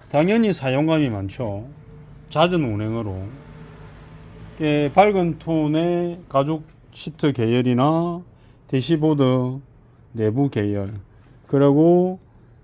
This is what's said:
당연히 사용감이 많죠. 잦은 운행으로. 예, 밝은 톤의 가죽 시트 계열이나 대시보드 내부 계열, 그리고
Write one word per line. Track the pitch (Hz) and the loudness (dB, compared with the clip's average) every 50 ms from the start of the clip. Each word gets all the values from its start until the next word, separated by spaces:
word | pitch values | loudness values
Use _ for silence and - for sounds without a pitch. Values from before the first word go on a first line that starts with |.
| - - | -16 -4
당연히 | - 143 160 185 214 233 226 208 170 | 0 0 2 2 2 2 2 2 0
사용감이 | - 139 131 127 139 156 160 160 156 147 127 | -2 -2 -2 0 0 0 2 2 2 0 0
많죠. | 110 98 98 98 - - 123 107 101 101 113 135 147 - - - - - - - - - - - | -2 -4 -6 -8 -8 -8 -8 -6 -6 -8 -10 -14 -18 -20 -20 -20 -20 -20 -20 -20 -20 -20 -20 -6
잦은 | - 151 165 180 180 175 147 | 0 2 2 2 2 0 0
운행으로. | 117 104 101 107 110 110 113 110 104 95 95 95 107 131 139 - - - - - - - - - - - - - - - - - - - - - - - - 160 | -2 -2 -4 -4 -4 -4 -4 -6 -6 -8 -8 -10 -12 -14 -16 -20 -20 -20 -20 -20 -20 -20 -20 -20 -20 -20 -20 -20 -20 -20 -20 -20 -20 -20 -20 -20 -20 -10 -4 -2
예, | 151 147 147 147 143 - | 0 0 2 0 2 4
밝은 | 185 202 214 202 190 175 170 151 156 | 4 4 6 4 2 0 0 -2 -4
톤의 | - 165 165 160 156 147 151 156 170 175 175 175 175 175 170 180 175 - | -6 -4 -2 0 0 0 0 0 0 0 0 -2 -2 -4 -6 -10 -14 -4
가죽 | - 135 139 147 160 156 151 - - - - - - | -2 0 0 0 -2 -6 -6 -12 -20 -20 -20 -20 -20
시트 | - - - 143 - - 151 131 | -16 -14 -14 -8 -2 -2 0 0
계열이나 | - 113 113 117 127 123 127 123 120 131 151 160 165 170 175 170 175 180 - - _ - - - _ _ - | 0 0 2 2 2 2 2 2 2 2 2 2 0 0 -2 -4 -8 -10 -16 -20 _ -20 -20 -20 _ _ -4
대시보드 | - 131 120 147 165 156 151 160 156 143 135 127 127 127 127 127 131 139 139 - - - _ - _ _ - - - | -4 -4 0 0 0 0 2 2 2 2 2 2 2 2 0 -2 -6 -8 -12 -16 -20 -20 _ -20 _ _ -20 -16 -6
내부 | 113 110 107 107 131 143 139 | -2 -2 -2 0 0 -2 0
계열, | - 117 104 104 101 101 98 98 110 101 - - - - - - - - - | 0 -2 -2 -2 -2 -2 -4 -6 -8 -12 -16 -18 -20 -20 -20 -20 -20 -20 -10
그리고 | - - 139 143 143 139 147 160 170 175 180 180 185 185 - - - _ - - - - - | -2 0 2 4 4 4 4 4 6 4 4 2 0 -4 -8 -14 -20 _ -20 -20 -20 -20 -20